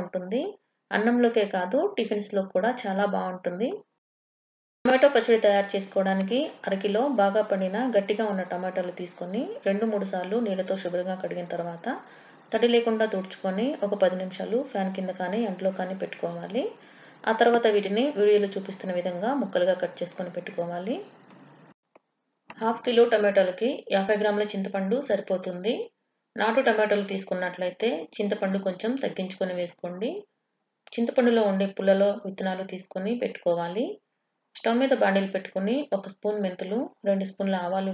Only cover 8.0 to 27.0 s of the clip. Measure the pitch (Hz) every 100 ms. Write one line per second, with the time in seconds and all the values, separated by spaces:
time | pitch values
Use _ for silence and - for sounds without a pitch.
8 | 294 208 220 190 180 180 185 185 180 180
9 | 175 - 180 202 349 480 202 202 220 208
10 | 190 190 180 220 226 190 185 190 180 175
11 | 185 185 175 175 175 175 170 170 - 339
12 | - - - - - 226 240 240 233 220
13 | 220 196 190 - 190 190 247 311 202 202
14 | 185 185 185 - 185 226 285 202 190 190
15 | 185 185 180 208 226 185 190 190 185 190
16 | 175 - 170 170 175 214 415 - - -
17 | - - - 226 240 233 233 208 196 202
18 | 285 233 208 208 196 196 190 196 190 180
19 | 180 175 214 285 196 180 180 180 175 -
20 | 175 - 180 175 175 190 170 175 185 330
21 | 415 - - - - - - _ _ _
22 | _ _ _ _ - - 220 233 254 233
23 | 233 208 202 196 180 180 233 294 - 196
24 | 196 208 214 208 208 202 190 196 190 247
25 | 285 202 - 185 185 180 196 302 466 _
26 | _ _ _ - 214 233 254 220 208 208